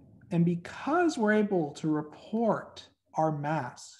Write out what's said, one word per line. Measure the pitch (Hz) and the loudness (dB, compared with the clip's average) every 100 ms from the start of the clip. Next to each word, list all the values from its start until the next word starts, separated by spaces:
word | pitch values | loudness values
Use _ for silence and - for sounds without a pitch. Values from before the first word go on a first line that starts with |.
| - - - | -20 -20 -4
And | 170 | 0
because | 170 170 - - 269 339 339 269 | 2 0 -6 -10 0 2 2 2
we're | 208 | 2
able | 214 202 185 147 - | 4 4 2 0 -2
to | 160 | -2
report | 151 151 - - 220 220 147 - - - _ _ - | 0 -2 -12 -8 -2 0 0 -4 -18 -20 _ _ -2
our | 160 | 0
mass | 151 147 156 127 - - - | 0 -2 -2 -4 -10 -20 -20